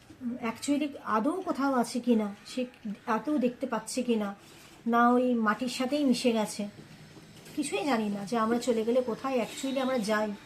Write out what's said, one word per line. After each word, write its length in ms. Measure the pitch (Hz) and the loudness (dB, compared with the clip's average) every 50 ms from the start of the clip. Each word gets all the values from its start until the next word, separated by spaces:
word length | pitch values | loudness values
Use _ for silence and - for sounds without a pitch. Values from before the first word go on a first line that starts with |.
| - - - - 262 | -20 -20 -14 -10 -8
actually 640 | 233 247 - 233 220 226 - - 285 285 277 302 285 - - - | -8 -6 -4 -4 -6 -6 -4 -2 0 0 0 0 -2 -6 -8 -4
আদৌ 380 | - 214 220 208 294 359 381 | 0 0 2 2 2 0 0
কোথাও 320 | 370 349 - 247 277 277 262 | -2 -4 -2 0 0 2 2
আছে 260 | 247 233 - - 240 | 2 0 0 -2 0
কি 140 | - 247 226 | 2 4 4
না, 200 | 214 208 202 202 - - | 4 2 0 -6 -10 -16
সে 200 | - - 254 247 247 - - - 208 208 - - | -8 -6 -6 -6 -6 -8 -10 -10 -10 -10 -6 -4
আদৌ 320 | 240 220 214 - 302 302 262 | -2 -2 -2 0 0 0 2
দেখতে 280 | 254 240 - - 269 | 2 0 0 -4 -6
পাচ্ছে 360 | 254 226 214 - - - 254 | -4 -4 -6 -6 -4 -4 -2
কি 120 | 240 247 226 | 0 0 0
না, 200 | 214 208 196 202 - - - - - - - - - - | 0 0 -2 -6 -10 -14 -20 -20 -20 -20 -20 -20 -8 -2
না 240 | 226 233 233 240 240 | 2 4 6 6 6
ওই 240 | 247 247 254 254 247 | 6 6 4 4 2
মাটির 340 | 233 220 208 214 - 262 247 | 2 2 2 2 0 -2 -4
সাথেই 360 | - - 262 247 285 302 285 | -2 -2 -2 0 0 2 4
মিশে 280 | 262 - - - 240 | 4 4 4 4 2
গেছে, 360 | 220 220 208 196 - - 208 208 - - - - - - - - - - - - - - - - - | 2 2 0 -2 -4 -6 -8 -8 -10 -14 -18 -20 -20 -20 -20 -20 -20 -20 -20 -20 -20 -20 -20 -8 -6
কিছুই 280 | 302 285 - 392 294 302 | -6 -4 -2 -2 -2 0
জানি 240 | 285 240 220 214 202 | 0 2 2 0 -2
না। 160 | 202 202 202 | -4 -4 -4
যে 140 | - 240 226 | -2 0 0
আমরা 200 | 220 226 240 240 | 2 2 2 2
চলে 260 | - 262 226 220 220 | 2 0 0 2 2
গেলে 180 | 233 247 254 | 2 2 2
কোথায় 440 | 247 233 214 - - 269 262 240 208 | 2 0 -2 -4 -4 -2 -2 -2 -2
actually 340 | - - - 269 269 254 269 | -4 -4 -6 -6 -4 -2 -2
আমরা 180 | 247 262 262 247 | 0 0 0 0
যাই 340 | 190 214 214 214 214 208 202 - - | 0 0 0 0 0 -2 -4 -8 -12